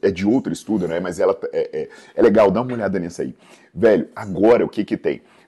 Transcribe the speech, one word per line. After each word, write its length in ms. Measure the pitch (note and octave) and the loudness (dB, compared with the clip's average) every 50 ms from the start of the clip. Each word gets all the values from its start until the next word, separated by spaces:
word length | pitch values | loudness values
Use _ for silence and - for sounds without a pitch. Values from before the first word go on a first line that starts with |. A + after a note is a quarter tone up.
é 80 | - G2+ | -4 -4
de 160 | F2+ F2 G2 | -2 -2 0
outro 260 | G#2 B2 C3+ - E2+ | 0 0 0 0 -4
estudo, 340 | E2+ - - - A2 F#2+ F2 | -8 -8 -6 -4 -4 -4 -4
né? 140 | D#2+ E2 F2 | -4 -4 -4
Mas 180 | F#2 F2 E2+ F#2+ | -4 -4 -4 0
ela 200 | F#2+ F#2 G2 - - - | 0 0 0 -2 -4 -6
é, 300 | - E2 - - - D#2 | -4 -4 -4 -4 -6 -8
é, 60 | - - - - - - - | -10 -10 -14 -20 -20 -10 0
é 80 | - | 2
legal, 280 | A2+ A2+ G2+ A2 G#2 G2 | 4 4 6 6 4 4
dá 100 | F#2 A2+ | 4 0
uma 120 | B2+ B2+ | -2 -4
olhada 260 | B2 A#2 G2+ F#2+ F#2+ F#2 | -6 -6 -4 -4 -4 -4
nessa 240 | E2+ E2+ - - | -6 -6 -8 -8
aí. 120 | C2+ B1+ - _ _ _ - _ _ _ - | -10 -10 -10 _ _ _ -20 _ _ _ -4
Velho, 340 | E2+ A2 A2 G2+ E2 - - - | 0 2 4 4 4 2 -2 -8
agora 500 | - A2 G2 F#2 F2+ G2+ A2+ A#2+ - - | -12 -10 -8 -2 2 4 4 4 4 2
o 40 | - | -2
que 160 | - A2 G2 | -4 -6 -6
que 120 | - A2+ | -4 -4
tem? 260 | - - D#2+ C2 - _ _ _ _ _ | -4 -4 -4 -6 -6 _ _ _ _ _